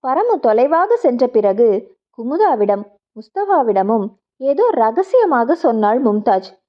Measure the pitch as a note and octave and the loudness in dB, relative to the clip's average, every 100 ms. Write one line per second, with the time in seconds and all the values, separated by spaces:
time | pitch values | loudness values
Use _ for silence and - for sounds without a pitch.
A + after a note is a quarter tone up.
0 | C4 C#4+ A#4+ F#4 B3 A3 C4+ D#4+ G4+ A#4 | -2 -2 -2 0 0 2 2 0 0 0
1 | E4 A#3+ B3 A3+ G#3 G3 A#3 G3+ - _ | 0 0 0 2 0 2 2 0 -6 _
2 | _ - A#3 D#4+ G#4 A#3+ G3+ G3+ G3+ _ | _ -14 -8 0 0 0 -2 -2 -6 _
3 | _ A3 - F#4+ G4+ F4+ A#3+ G3 G3 A3+ | _ -20 -12 -8 -2 0 2 0 0 -2
4 | G3+ _ _ _ C4+ C#4+ A#4 D#4+ A3 A#3+ | -4 _ _ _ -2 0 0 2 0 0
5 | F#4+ B4+ G#4 B3+ A#3 E4+ D4 A3+ G#3 A#3+ | 0 2 2 0 0 0 0 0 0 0
6 | B3 G#3 G#3 F#3+ F#3+ _ | 0 0 0 -2 -4 _